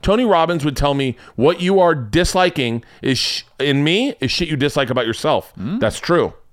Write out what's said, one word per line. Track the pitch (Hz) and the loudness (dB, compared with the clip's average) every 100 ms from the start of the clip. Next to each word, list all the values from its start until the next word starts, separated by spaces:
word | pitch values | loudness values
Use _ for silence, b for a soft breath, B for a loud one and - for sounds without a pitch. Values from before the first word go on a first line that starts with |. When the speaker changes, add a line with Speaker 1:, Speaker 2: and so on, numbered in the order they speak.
Speaker 1:
Tony | - 214 | 2 2
Robbins | 247 175 160 170 | 4 2 2 0
would | 147 131 | -2 0
tell | 143 | 0
me, | 139 135 117 B - | 0 -2 -4 B 0
"What | 135 180 | 2 2
you | 180 190 | 2 4
are | 175 | 4
disliking | 156 110 139 175 185 180 160 123 117 B B | 2 0 0 0 2 2 0 -2 -4 B B
is | 135 127 | -4 -2
sh-, | - - - _ | -2 -6 -12 _
in | 139 139 | 0 2
me | 151 185 269 - | 2 2 0 -2
is | 131 | -4
shit | - 170 | -2 -4
you | 151 | -2
dislike | 139 143 131 | -2 0 -2
about | 127 113 | -2 -2
yourself." | 110 156 123 - - | -4 -2 -2 -4 -12
Speaker 2:
Mm. | 98 214 | -8 -2
Speaker 1:
That's | 113 - | -2 -4
true. | - 175 101 - - | -2 0 0 -6 -20